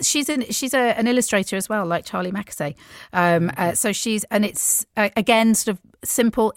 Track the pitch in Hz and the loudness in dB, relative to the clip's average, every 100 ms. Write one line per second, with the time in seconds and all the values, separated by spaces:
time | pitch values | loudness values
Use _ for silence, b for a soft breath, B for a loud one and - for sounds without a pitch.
0 | - 302 285 302 - - 269 262 240 226 | -2 0 0 -2 -2 -4 0 2 2 2
1 | 226 247 240 208 190 190 190 214 180 170 | 2 2 2 0 0 -4 -4 -4 -2 -4
2 | - 185 180 196 202 - 147 147 B B | -4 -6 -4 -6 -8 -8 -8 -8 B B
3 | B 180 175 170 170 - 180 - 220 196 | B 0 2 4 2 0 -2 0 -2 -2
4 | 233 214 - 208 208 - - - - - | -2 -4 -2 -2 -2 -2 -2 -2 -2 -2
5 | 202 - 208 226 226 220 - 190 _ _ | 0 0 4 4 6 4 0 -4 _ _
6 | - - 233 220 220 | -6 2 2 4 0